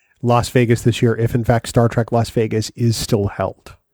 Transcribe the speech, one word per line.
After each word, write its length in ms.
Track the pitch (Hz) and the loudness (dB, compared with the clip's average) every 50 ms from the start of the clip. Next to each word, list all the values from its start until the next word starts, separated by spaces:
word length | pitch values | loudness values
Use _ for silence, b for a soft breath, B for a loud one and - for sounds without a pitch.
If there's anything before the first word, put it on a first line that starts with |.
| _ _ _ _ - | _ _ _ _ 0
Las 260 | 120 120 120 113 - | 2 2 2 2 2
Vegas 340 | - 127 123 110 117 113 - | 2 2 4 4 2 2 2
this 200 | 120 107 - 127 | 0 0 2 0
year, 120 | 117 110 | 0 2
if 180 | 107 113 117 - | 0 0 -2 -2
in 100 | 123 113 | -2 0
fact 240 | - 120 113 - - | 0 0 0 -2 0
Star 180 | - 123 117 113 | 0 2 2 2
Trek 240 | - - 113 - 120 | 2 -2 -2 -2 0
Las 180 | 117 117 - | -2 -2 0
Vegas 400 | - 123 110 107 113 110 107 - | -2 -2 -2 0 -2 -4 -4 -4
is 260 | - - 120 117 110 | -6 -2 0 0 0
still 300 | - - - 127 104 101 98 | -2 -2 -2 -2 0 0 -2
held. 460 | - - 95 - - - _ - - _ _ _ | -4 -4 -6 -6 -6 -10 _ -20 -20 _ _ _